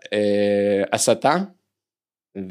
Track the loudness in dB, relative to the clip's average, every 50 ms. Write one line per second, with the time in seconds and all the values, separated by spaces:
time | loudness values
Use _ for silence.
0 | -8 -6 -2 0 0 2 2 2 2 0 0 0 2 2 2 0 0 -2 -2 0
1 | 0 0 0 2 2 0 0 0 -2 -6 -12 _ _ _ _ _ _ _ _ _
2 | _ _ _ _ _ _ -14 -14 -12 -10